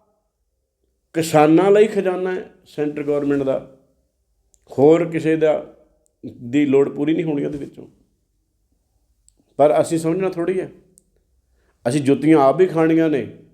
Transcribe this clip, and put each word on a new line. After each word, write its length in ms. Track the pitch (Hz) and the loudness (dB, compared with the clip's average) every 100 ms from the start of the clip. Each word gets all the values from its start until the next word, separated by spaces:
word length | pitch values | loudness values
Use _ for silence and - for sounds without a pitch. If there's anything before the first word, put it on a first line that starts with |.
| _ _ _ _ _ _ _ _ _ _ _ | _ _ _ _ _ _ _ _ _ _ _
ਕਿਸਾਨਾਂ 580 | 165 160 156 151 160 190 | -6 0 2 4 4 4
ਲਈ 160 | 202 214 | 4 4
ਖਜ਼ਾਨਾ 480 | 202 185 180 185 | 0 -4 -4 -6
ਹੈ 160 | 185 - _ _ | -8 -10 _ _
ਸੈਂਟਰ 360 | - 151 147 | -8 -8 -6
ਗੌਰਮੈਂਟ 400 | 143 147 143 143 | -6 -4 -2 -2
ਦਾ, 340 | 135 131 - _ _ _ _ _ _ _ _ _ _ - | -2 -4 -8 _ _ _ _ _ _ _ _ _ _ 2
ਹੋਰ 260 | 143 165 170 | 4 4 2
ਕਿਸੇ 260 | 160 151 160 | -4 -2 0
ਦਾ, 380 | 156 147 - - _ _ _ _ 123 | 0 -2 -6 -20 _ _ _ _ -20
ਦੀ 400 | - 120 135 143 | -16 -4 -2 2
ਲੋੜ 220 | 135 139 | 2 2
ਪੂਰੀ 260 | 135 147 | -2 -4
ਨਹੀਂ 100 | 160 | -2
ਹੋਣੀ 200 | 160 143 | -4 -6
ਉਹਦੇ 140 | 147 147 | -6 -10
ਵਿੱਚੋਂ। 280 | 139 - - _ _ _ _ _ _ _ _ _ _ _ _ _ _ _ _ - | -14 -18 -20 _ _ _ _ _ _ _ _ _ _ _ _ _ _ _ _ 0
ਪਰ 240 | 147 156 | 2 2
ਅਸੀਂ 180 | 147 165 | -2 -4
ਸਮਝਣਾ 300 | 160 185 190 | -4 -4 -6
ਥੋੜ੍ਹੀ 320 | 170 170 185 | -6 -6 -6
ਹੈ, 100 | 147 - _ _ _ _ _ _ _ _ _ _ 120 | -8 -16 _ _ _ _ _ _ _ _ _ _ -4
ਅਸੀਂ 120 | 147 | -2
ਜੁੱਤੀਆਂ 380 | 131 139 151 156 | 0 0 4 4
ਆਪ 180 | 135 143 | 4 4
ਵੀ 100 | 185 | 0
ਖਾਣੀਆਂ 440 | 160 160 165 160 | 2 0 2 0
ਨੇ 260 | 139 101 - _ | -2 -6 -14 _